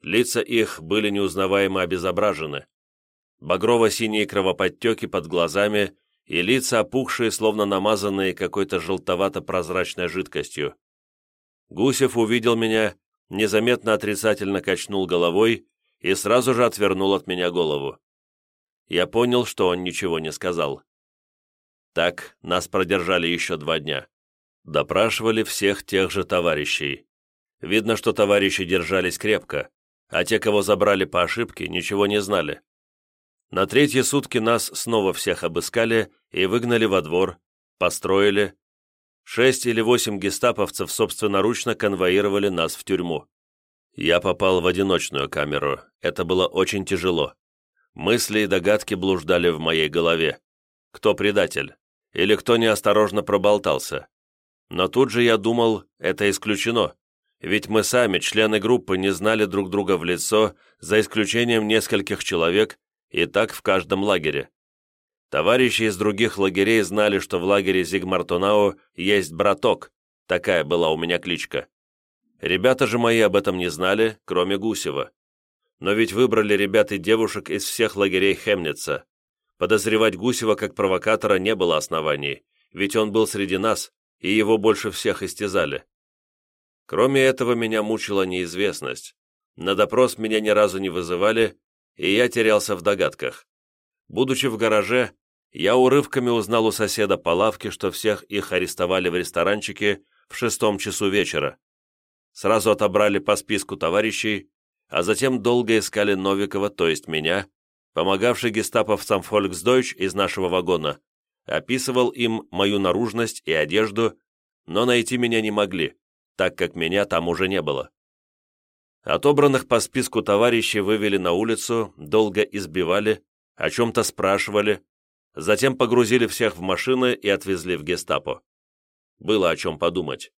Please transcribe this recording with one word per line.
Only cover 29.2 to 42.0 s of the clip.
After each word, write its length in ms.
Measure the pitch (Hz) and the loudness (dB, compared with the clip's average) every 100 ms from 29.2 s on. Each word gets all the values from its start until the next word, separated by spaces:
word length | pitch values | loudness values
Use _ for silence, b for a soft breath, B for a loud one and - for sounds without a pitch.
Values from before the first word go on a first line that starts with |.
| 107 107 - 73 64 _ _ _ _ | -2 -2 -2 -10 -10 _ _ _ _
а 160 | - | -4
те, 140 | 87 110 | 0 0
кого 240 | 110 104 | 2 2
забрали 420 | 95 101 104 98 | 2 4 4 4
по 180 | 92 90 | 2 0
ошибке, 460 | 87 - 117 - 82 | 0 -2 -6 -6 -8
ничего 380 | 85 85 101 101 | -6 -4 0 2
не 140 | 104 | 2
знали. 400 | 98 98 76 - _ _ _ _ _ _ _ _ _ | 0 0 0 -6 _ _ _ _ _ _ _ _ _
На 160 | 87 95 | -2 0
третьи 360 | 107 143 135 | 4 2 2
сутки 360 | 120 143 135 123 | 0 0 -2 -2
нас 320 | 110 117 - | 2 0 -2
снова 380 | - - 117 95 | -8 -2 0 2
всех 300 | 87 - 87 | 0 -4 -2
обыскали 680 | 85 82 - 117 113 113 104 _ _ | -2 -4 -4 -2 0 0 -2 _ _
и 160 | - 92 | -2 0
выгнали 380 | 113 120 117 | 0 0 0
во 160 | 110 95 | 2 0
двор, 380 | 76 87 92 87 _ _ _ _ | 0 0 0 -4 _ _ _ _
построили. 760 | 90 - 95 98 101 98 101 - _ _ _ _ _ _ - | -4 -2 0 2 4 2 -2 -4 _ _ _ _ _ _ -12
Шесть 360 | - 127 127 120 | 2 2 2 0
или 160 | 113 | 0
восемь 360 | 110 120 117 101 | 4 2 2 -4
гестаповцев 720 | 95 - 123 113 98 - 87 | -4 0 0 0 -4 -4 -8
собственноручно 840 | - 107 - 107 101 101 117 - | -2 -2 0 -2 2 0 0 -4
конвоировали 720 | 107 107 98 | -2 -2 0